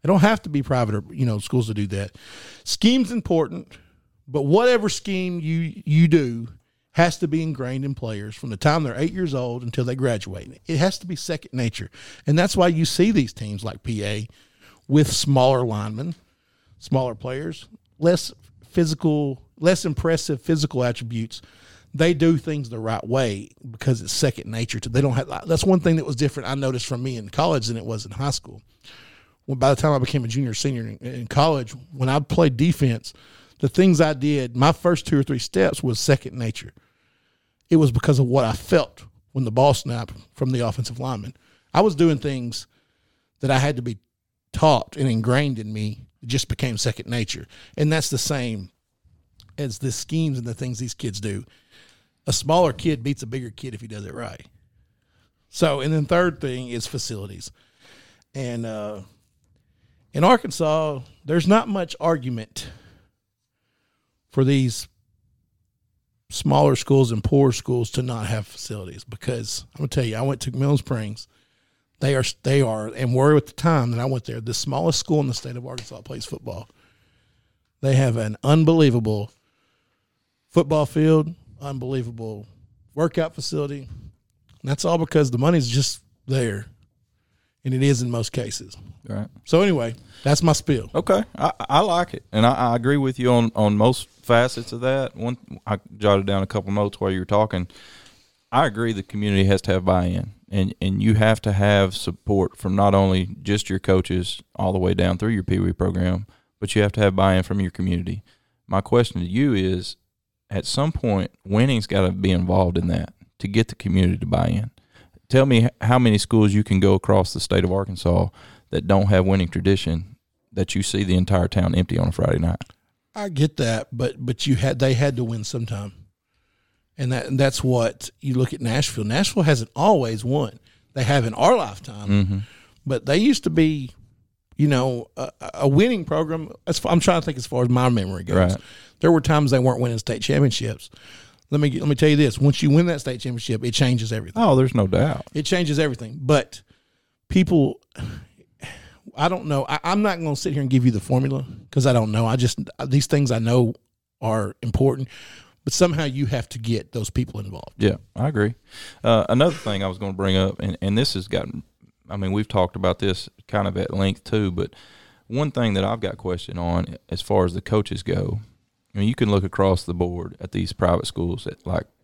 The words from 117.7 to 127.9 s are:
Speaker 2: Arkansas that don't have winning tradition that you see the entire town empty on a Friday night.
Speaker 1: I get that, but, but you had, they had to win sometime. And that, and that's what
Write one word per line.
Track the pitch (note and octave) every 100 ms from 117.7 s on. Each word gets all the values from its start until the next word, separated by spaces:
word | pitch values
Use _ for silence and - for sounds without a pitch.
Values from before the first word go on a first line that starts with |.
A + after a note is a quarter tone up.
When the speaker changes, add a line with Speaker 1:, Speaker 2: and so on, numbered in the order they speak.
Speaker 2:
Arkansas | F#2+ G2 F#2 F2 F2+ F2+ - - - _
that | E2 E2+
don't | G2 F#2+
have | F#2+ F#2
winning | F#2+ F2
tradition | F2 F#2 F#2+ - E2 F#2 - _ _ _
that | G#2 F#2+ -
you |
see | G2 G2+
the | G2 F#2
entire | F#2 F#2+ F2
town | G2 F2+ F2+
empty | F2+ E2+
on | E2+
a |
Friday | F2 F2 E2+
night. | E2+ - - _ _ _ _
Speaker 1:
I | A3 G3+
get | D3 D3+ -
that, | A#2+ A2 -
but, | A#2 B2 -
but | B2 B2 C#3
you | B2+
had, | C3+ C3+
they | C3+
had | B2 C#3+ C3
to |
win | A#2 A2+
sometime. | G#2 B2 A2+ G#2 G2+ - - _ _ _ _ _ _ _ _ -
And | B2+
that, | C3 -
and | C3
that's | C#3 -
what | C3 B2 A2+